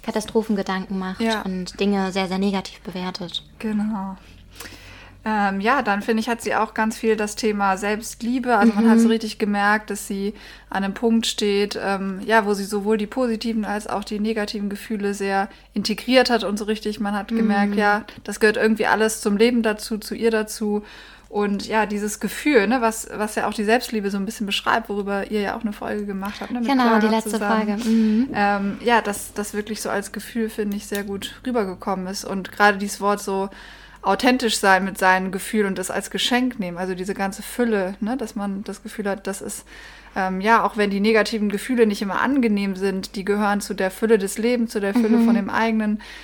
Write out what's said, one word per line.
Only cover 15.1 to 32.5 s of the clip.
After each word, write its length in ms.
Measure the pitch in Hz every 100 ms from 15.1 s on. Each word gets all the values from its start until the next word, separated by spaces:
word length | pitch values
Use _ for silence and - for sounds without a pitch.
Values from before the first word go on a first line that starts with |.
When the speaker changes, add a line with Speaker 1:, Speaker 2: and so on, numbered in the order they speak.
Speaker 2:
sehr 340 | 202 196 196 196 - -
integriert 560 | 214 190 208 - 254 247
hat 160 | 226
und 140 | 196 208
so 80 | 208
richtig, 340 | 214 214 208
man 140 | 202
hat 140 | 208 202
gemerkt, 440 | 226 220 202 202
Speaker 1:
Mhm. 60 | 202
Speaker 2:
ja, 260 | 208 208 - -
das 140 | - 202
gehört 200 | 214 214
irgendwie 260 | 220 220
alles 380 | 82 202 220 -
zum 160 | 214 202
Leben 240 | 240 247
dazu, 340 | 226 214 - 214
zu 180 | -
ihr 160 | 220 226
dazu. 540 | 220 214 - 208 208 208 - - - -
Und 360 | 208 208 196 -
ja, 200 | 220 208
dieses 340 | 208 208 -
Gefühl, 460 | 208 - 302 254 196
ne, 140 | 254
was, 260 | 226 220 - -
was 180 | 214
ja 140 | 220 202
auch 60 |
die 100 | 214
Selbstliebe 460 | 208 240 - 220 196
so 80 | 196
ein 80 | 196
bisschen 180 | - 196
beschreibt, 440 | - - 233 226
worüber 400 | 202 202 202 -
ihr 100 | 208
ja 160 | 196 233
auch 60 |
eine 100 | 214
Folge 320 | 208 - 208
gemacht 300 | 202 196 196 -
habt, 100 | -
ne, 80 | 247
mit 80 | 233
Speaker 1:
Genau, 140 | 262
Speaker 2:
Clara 160 | 240 220
Speaker 1:
die 60 | 220
letzte 220 | 220 220
Speaker 2:
zusammen. 360 | 214 208 220 208 208
Speaker 1:
Folge. 100 | 233
Mhm. 400 | 226 220 220 269
Speaker 2:
Ähm, 420 | - 202 202 196 208
ja, 160 | 226 226
dass 320 | 208 202 -
das 220 | 208 208
wirklich 260 | 208 208 208
so 80 | -
als 240 | 202 202
Gefühl, 380 | 214 - 233 220
finde 260 | 220 208 202
ich, 100 | -
sehr 160 | 202
gut 380 | 202 196 - - 254
rübergekommen 640 | 240 190 185 208 190 185
ist. 180 | 202 -
Und 260 | 190 185